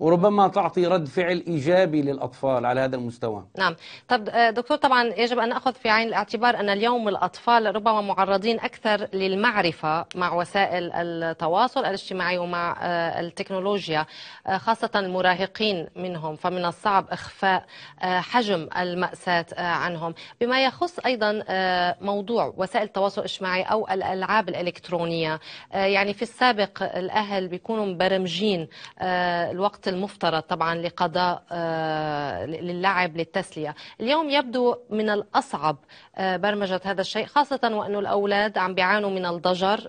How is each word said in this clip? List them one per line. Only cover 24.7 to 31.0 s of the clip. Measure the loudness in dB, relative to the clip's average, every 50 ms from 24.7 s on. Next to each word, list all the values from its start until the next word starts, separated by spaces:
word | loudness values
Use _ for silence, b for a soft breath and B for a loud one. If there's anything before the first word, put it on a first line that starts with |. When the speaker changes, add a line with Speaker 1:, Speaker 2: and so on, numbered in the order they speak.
| -6 -6 -6 -6 -4 -2 -2 -2 -2 -2 -2 -2 -2 -4 B B B B B B -2
Speaker 2:
آه، | 0 2
يعني | 2 4 4 2 2 0
في | -4 -6
السابق | -8 0 2 4 4 4 4 0 -2 -2 -4 -6
الأهل | -4 -4 -4 -4 -2 -2 -2 -2 0 -2 -4 -2 -4
بيكونوا | -6 -8 -6 -4 -4 -2 -2
مبرمجين، | -2 -2 0 2 2 2 2 0 -2 -2 0 0 0 0 0 -2 B B B B B B -8
آه، | -4 -2 -2 0 0 0 0 0 -2 -2
الوقت | -2 -2 -2 -2 -2 -4 -4 -4
المفترض | -2 -2 -4 -6 -6 -4 -2 0 0 0 -2
طبعًا | -2 0 2 2 2 2
لقضاء، | 2 -2 -4 -2 0